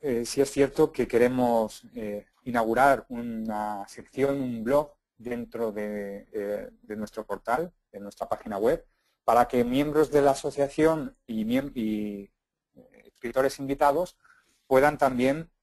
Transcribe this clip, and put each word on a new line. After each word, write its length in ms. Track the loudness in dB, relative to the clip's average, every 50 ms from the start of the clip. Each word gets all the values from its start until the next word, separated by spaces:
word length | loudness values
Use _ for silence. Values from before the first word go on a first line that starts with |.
eh, 240 | -4 -4 -2 -2 -4
sí 160 | -4 0 0
es 100 | 0 0
cierto 400 | 2 0 0 2 4 2 2 2
que 160 | 2 -4 -4
queremos, 760 | 0 4 4 4 4 4 2 2 2 2 2 0 -2 -6 -14 -20 -18 -14
eh, 300 | -10 -10 -8 -8 -10 -12 _ _ _ -10
inaugurar 600 | -4 -2 0 0 2 4 4 6 6 4 2 0 -10
una 760 | -10 -8 -8 -8 -8 -8 -6 -6 -4 -4 -4 -4 -6 -8 -10
sección, 540 | -12 -16 -20 -20 _ -2 -2 0 0 0 -2
un 240 | -4 -4 -6 -4 -2
blog 300 | 0 2 2 0 -2 _ _ _ _ _ _
dentro 540 | -10 -8 -8 -8 -8 -10 -6 -4 -4 -4
de, 540 | -4 -6 -6 -6 -6 -8 -8 -8 -10 -12 -14 _
eh, 380 | -8 -6 -6 -4 -6 -6 -8 -12 -18 _
de 140 | _ -12 -8
nuestro 300 | -8 -8 -8 -10 -12 -8
portal, 440 | -8 -10 -8 -4 -2 -2 -2 -2 -6 _ _ _ _
de 80 | -18 -16
nuestra 260 | -16 -16 -12 -12 -8
página 300 | -8 -8 -8 -8 -8 -6
web, 300 | 0 0 0 0 0 -6 _ _ _ _ _ _ _ 0
para 220 | 4 4 4 4
que 160 | 4 2 0
miembros 480 | 2 2 2 0 0 2 2 2 2 4
de 120 | 4 4
la 80 | 4 4
asociación 880 | 2 2 -2 -6 -2 -2 -2 -2 0 2 2 2 2 0 -4 -8 _ _ _
y 180 | -8 -6 -4 -2
miem-, 260 | 0 0 -2 -2 -2 -6
y, 560 | -4 -4 -2 -2 -4 -4 -6 -8 -10 -14 -18 _ _ _ _ _ _ _ _ _
eh, 260 | -20 -20 _ _ _ _ -20 _
escritores 440 | _ -10 -4 0 0 0 0 0 -4
invitados 580 | -6 -6 0 2 2 4 4 2 -2 -4 -8 _ _ _ _ _ _ _ _ _ _
puedan 300 | 4 4 6 6 4 4
también 540 | 2 0 2 2 2 0 0 0 -2 -6 -14 _ _